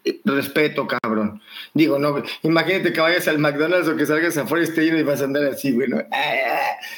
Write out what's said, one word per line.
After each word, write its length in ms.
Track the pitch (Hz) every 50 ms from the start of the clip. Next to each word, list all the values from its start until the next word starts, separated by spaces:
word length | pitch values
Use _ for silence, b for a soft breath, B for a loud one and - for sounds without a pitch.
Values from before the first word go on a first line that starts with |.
| -
eh, 160 | - - - -
respeto, 640 | - 135 139 131 - - 170 151 147 147 143 127 -
cabrón. 540 | 127 123 - 113 110 107 107 104 101 107 B B B B B B B
Digo, 260 | 147 160 156 143 139
no, 240 | 143 147 143 143 - B B B B
imagínate 500 | 160 165 165 160 165 185 190 151 170 -
que 80 | 165
vayas 260 | 160 165 175 180 - 170
al 100 | 156 147
McDonald's 500 | 151 147 139 143 156 160 180 180 160 160
o 80 | 156 -
que 80 | 151
salgas 320 | 143 151 156 170 170 139 147
afuera 260 | 127 107 151 170 165
y 40 | 165
esté 160 | - 165 156
lleno 120 | 165 165 160
y 60 | 147
vas 160 | 135 143 131
a 40 | 143
andar 180 | 135 139 147 143
así, 300 | 139 123 - - 139 123
güey, 160 | 117 135 117
¿no? 80 | 135 151 - -
Ah, 680 | - 131 147 147 123 131 135 117 - 160 - - - - B B B